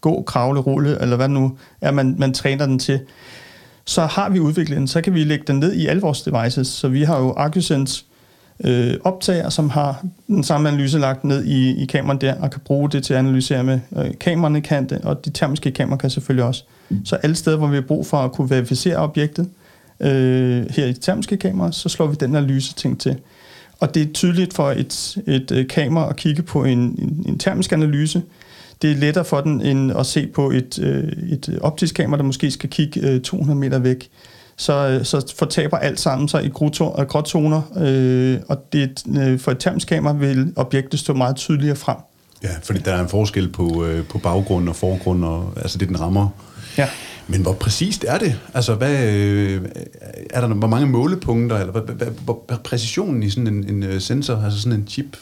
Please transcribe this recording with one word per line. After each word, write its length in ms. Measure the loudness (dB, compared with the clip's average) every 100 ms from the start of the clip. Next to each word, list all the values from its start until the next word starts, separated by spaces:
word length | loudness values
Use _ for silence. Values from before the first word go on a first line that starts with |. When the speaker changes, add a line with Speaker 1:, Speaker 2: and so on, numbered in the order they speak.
Speaker 1:
gå, 200 | 2 0
kravle, 380 | 0 0 0 0
rulle, 420 | 0 2 0 0
eller 140 | 0 2
hvad 120 | 2
nu 300 | 2 0 -2 -18 -4
er, 100 | 0
man, 240 | 2 0 2
man 160 | 0
træner 320 | 0 -2 0 0
den 140 | 0
til, 200 | 0 -2 -2 -20 -20 -20 -20 -20 -20 -18 -4
så 200 | 0 0
har 240 | 0 2
vi 100 | 2
udviklet 380 | 2 2 0 0
den, 100 | 0
så 140 | 0
kan 120 | 2
vi 100 | 2
lægge 200 | 2 0 2
den 120 | 2
ned 140 | 2
i 120 | 2 0
alle 140 | 2
vores 200 | 0 -2
devices. 460 | 0 0 0 0 -2
Så 200 | -2 0
vi 160 | 2
har 160 | 2 2
jo 120 | 2
Acusense, 720 | 0 0 0 0 0 0 -4 -12 _ _ _ _ _
øh, 300 | 0 2 2 2
optager, 460 | -2 -2 0 0 0
som 200 | 0 0
har 360 | 2 0 -2 -8 -12 -2
den 160 | 0
samme 260 | 2 2 2
analyse 300 | 2 2 2
lagt 240 | 2 0
ned 220 | 0 0 2
i, 380 | 2 4 2
i 20 | 0
kameraet 360 | 0 0 0
der, 120 | 0 0
og 100 | -4
kan 100 | -4 -2
bruge 240 | 0 2
det 140 | 0
til 100 | 0
at 60 | 2
analysere 440 | 4 2 2 0
med. 160 | 2 0 -2 -4
Øh, 140 | -4 -2
kameraerne 420 | 0 2 2 2
kan 280 | 2 0 0
det, 120 | -4
og 240 | -2 -4 -4
de 40 |
termiske 420 | -2 -2 0 -2
kameraer 260 | -2 -2 0
kan 120 | -2
selvfølgelig 360 | -4 0 2 2
også. 180 | -2 -8 -20 -6 -4 -2
Så 100 | 0
alle 200 | 0 0
steder, 220 | 2 2
hvor 100 | 2
vi 80 | 2
har 60 |
brug 240 | 0 -2 0
for 120 | 0
at 140 | 0
kunne 180 | -2 2
verificere 460 | 2 2 0 0 0
objektet, 540 | 0 0 -2 -2 -6 -6 -20 -20 -20 _
øh, 680 | 0 4 4 4 2 0 0
her 160 | 0 0
i 80 |
det 80 | -2
termiske 360 | -2 -2 -2 -2
kamera, 340 | -2 0 -2
så 180 | -2 -6
slår 180 | 0 0
vi 80 | 0
den 160 | 0 2
analyse-ting 640 | 2 0 -2 -4 -4 -2
til. 180 | -2 -4 -8 -20 -20 -20 -20 _
Og 160 | -2 0
det 60 |
er 100 | -2
tydeligt 400 | 0 2 2 0
for 180 | 0 0
et, 460 | 0 -4 -6 -8 -6 0
et, 240 | -2 0
øh, 160 | -2 0
kamera 420 | 0 0 0 0
at 60 | -2
kigge 260 | 0 0
på 220 | -2 0
en, 160 | 2 2
en, 440 | 2 0 -4 -2 -2
en 140 | -2
termisk 320 | -2 0 0
analyse. 500 | 2 2 2 0 -2 -4 -14 -20 -20 -20 -2
Det 100 | 0
er 40 | 2
lettere 300 | 2 2 0
for 160 | 0
den, 200 | 0 0
end 300 | 2 2 2
at 140 | 0 0
se 220 | 0 -2
på 240 | 0 2
et, 280 | 2 0 -2
øh, 240 | 0 0
et 560 | -2 -4 -4 -4 -4 -2
optisk 340 | -2 0 -2 0
kamera, 220 | 0 2
der 60 |
måske 280 | 0 0 -2
skal 180 | -2 -6
kigge, 300 | -2 -2 0
øh, 220 | 0 0
to 160 | -2 -2
hundrede 220 | 0 0
meter 200 | 0 2
væk. 300 | 2 0 -6 _ -20 -20 -20 -6
Så, 160 | 0
øh, 320 | 2 2 2 0
så 280 | -2 -2 -4
fortaber 400 | -2 0 0 0
alt 220 | -2 -2
sammen 280 | -2 0 0
sig 180 | 0 -2
i 40 |
gråto-, 520 | 0 -2 0 -2 0
øh, 60 | 0
gråtoner, 540 | 0 0 0 2 2 -2 0
øh, 600 | 2 4 4 4 2 0 -2
og 260 | -4 0
det, 300 | 0 0 -4 -2 2
øh, 220 | 2 2
for 120 | 0
et 80 | 0
termisk 280 | 0 -2 -2
kamera 260 | 0 2
vil 400 | 2 2 2 0 0
objektet 440 | 0 0 0 -4
stå 140 | 0
meget 220 | 0 0 -2
tydeligere 400 | 0 0 2 0
frem. 220 | -4 -6 -8 _ _ -8
Speaker 2:
Ja, 60 | -6 -6
fordi 160 | -4 -2
der 140 | 0
er 80 | 0
en 80 | 0
forskel 400 | 0 0 0 -2
på, 360 | 0 0 0 0
øh, 200 | -2 -4
på 120 | -2
baggrund 520 | 0 0 2 0 0
og 60 | 0
forgrund, 500 | -2 0 0 0 0
og, 280 | -2 -4 -6
altså 220 | -6 -4
det, 100 | -2
den 120 | -2
rammer. 280 | 0 2 2 -2 -18 -18 -8 -2
Speaker 1:
Ja. 100 | -2 -2 -14 -16 -4
Speaker 2:
Men 140 | 0
hvor 120 | 0
præcist 520 | 0 -2 0 -2 -2 -2
er 100 | 0
det? 220 | 0 -2 -4
Altså, 220 | -2 0 0
hvad, 280 | 2 2 2
øh, 560 | 2 2 2 0 -2 -6 -10 -14 -16 -16 -16 -6
er 120 | -2
der, 60 | 0
hvor 200 | 2 2
mange 200 | 2 4
målepunkter, 680 | 2 2 0 0 0 2 0
eller 140 | -2
hvad, 100 | -4
hvad, 140 | -6 -6
hvad, 120 | -6 -6 -6
hvor, 180 | -6 -4
hvad 100 | -8
er 40 |
præcisionen 640 | -4 -4 -2 -4 -2 0
i 60 | 0
sådan 180 | 0 0
en, 220 | -2 -2
en, 140 | -2
øh, 180 | -2 -4
sensor, 400 | -2 -2 0 -2 0
altså 160 | 0
sådan 180 | 0 0
en 80 | -2
chip? 300 | -8 -10 -12